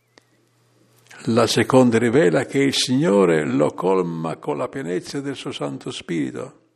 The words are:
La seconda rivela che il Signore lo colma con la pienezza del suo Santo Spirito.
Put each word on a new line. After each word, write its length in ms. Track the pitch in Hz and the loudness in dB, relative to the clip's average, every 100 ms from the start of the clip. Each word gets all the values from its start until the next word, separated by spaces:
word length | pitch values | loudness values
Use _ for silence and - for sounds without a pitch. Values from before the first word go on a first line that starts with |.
| _ _ _ _ _ _ _ _ _ _ _ - - | _ _ _ _ _ _ _ _ _ _ _ -12 -2
La 160 | 113 113 | 2 2
seconda 500 | - 110 131 127 113 | 2 4 6 6 4
rivela 480 | 120 117 175 156 | 2 4 4 2
che 140 | 123 139 | -2 0
il 160 | 139 | 0
Signore 720 | 123 - 127 165 202 185 160 - | 0 0 0 2 4 4 2 0
lo 260 | 131 73 | 0 0
colma 640 | - 90 95 87 82 80 76 | 0 0 0 0 -4 -6 -8
con 220 | - 143 | -8 -6
la 100 | 127 | -6
pienezza 540 | 139 143 180 175 147 | -8 -6 -8 -6 -10
del 120 | 139 | -8
suo 180 | 131 - | -10 -10
Santo 380 | 123 147 135 143 | -8 -8 -8 -10
Spirito. 680 | - - 85 65 60 - - _ | -12 -8 -6 -6 -8 -14 -16 _